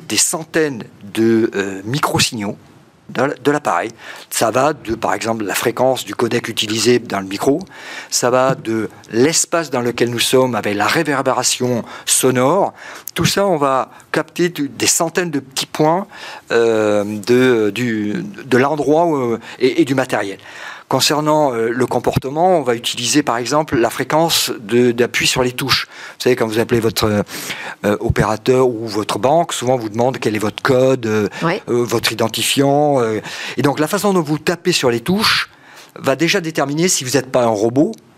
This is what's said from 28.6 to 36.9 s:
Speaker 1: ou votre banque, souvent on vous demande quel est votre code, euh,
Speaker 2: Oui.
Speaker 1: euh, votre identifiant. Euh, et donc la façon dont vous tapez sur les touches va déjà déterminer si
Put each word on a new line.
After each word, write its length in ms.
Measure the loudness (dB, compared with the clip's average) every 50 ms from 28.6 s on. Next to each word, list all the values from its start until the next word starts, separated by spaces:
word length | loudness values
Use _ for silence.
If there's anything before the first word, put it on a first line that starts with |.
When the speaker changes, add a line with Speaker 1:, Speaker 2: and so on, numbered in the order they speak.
| 4 2
Speaker 1:
ou 200 | 2 -2 -8 -6
votre 320 | -4 -6 -4 -4 -4 -2
banque, 340 | 2 2 2 2 2 0 -4
souvent 220 | -4 0 0 0
on 20 | 0
vous 120 | -2 -4
demande 280 | -2 0 0 0 0 0
quel 180 | -2 -2 -2
est 40 | 0
votre 240 | -2 -4 -4 -4 0
code, 420 | 2 4 4 4 4 2 2 0
euh, 220 | -2 0 0 0 -2 -4 -2 -2
Speaker 2:
Oui. 180 | -2 -2 -2 -4 -2
Speaker 1:
euh, 140 | -2 0 0
votre 280 | 0 -2 -2 -2 -2
identifiant. 880 | -2 -2 -2 -2 -2 -2 -2 -2 0 2 2 2 2 2 2 2 2 2
Euh, 200 | 0 0 -2 -4 -6 -8 -12 -10 -10 -10 -6
et 60 | 0
donc 180 | 0 0 2 0
la 80 | -2 -2
façon 260 | -2 0 0 2 2
dont 100 | 2 2
vous 160 | 0 -2 -2
tapez 320 | 0 -2 -4 -2 0 0
sur 180 | 0 2 2 2
les 120 | 0 0
touches 500 | 0 -2 -2 0 2 0 0 0 -2 -6 -10 -20 -20 -20 -20 -20 -20 -20 -18
va 200 | -6 -2 -2 0
déjà 260 | 0 0 0 0 0
déterminer 460 | -2 -2 -2 -2 -2 -2 0 0 0
si 160 | 0